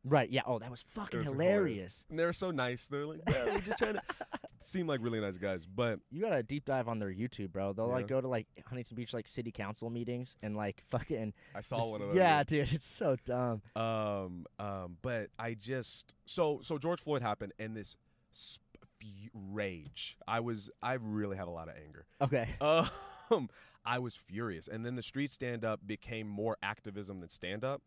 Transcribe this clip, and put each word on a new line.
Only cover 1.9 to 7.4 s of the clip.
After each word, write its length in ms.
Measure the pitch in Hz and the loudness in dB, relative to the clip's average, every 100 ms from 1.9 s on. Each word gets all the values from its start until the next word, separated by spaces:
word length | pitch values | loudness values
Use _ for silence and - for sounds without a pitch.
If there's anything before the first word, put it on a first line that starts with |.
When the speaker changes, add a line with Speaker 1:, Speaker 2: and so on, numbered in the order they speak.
| - - | -12 -6
Speaker 2:
And 80 | 156 | 2
they 60 | |
were 60 | 170 | 2
so 180 | 175 185 | 2 0
nice. 360 | 147 123 123 - | 0 0 -2 -4
They're 180 | 143 | -4
like, 140 | 147 160 170 | -4 -2 2
"Yeah, 180 | 262 - | 2 4
we're 60 | 381 | 0
just 180 | 190 233 | 0 2
trying 160 | 220 | 2
to" 60 | 214 | 0
Speaker 1:
<laughs> 580 | - - - - - - | -4 -8 -8 -8 -10 -14
Speaker 2:
seem 260 | - 190 165 | -4 -2 2
like 140 | 135 | 2
really 180 | 117 113 | 2 2
nice 160 | 101 90 | 0 0
guys, 280 | 98 92 | -2 -2
but 340 | 85 95 120 107 _ | -4 0 2 0 _
Speaker 1:
You 120 | 143 | -2
gotta 200 | 220 156 | 2 2
deep 220 | 113 143 | 2 -2
dive 240 | 139 135 117 | 2 2 2
on 120 | 113 | 0
their 100 | 101 | -2
YouTube, 400 | 95 127 - | -2 -4 -2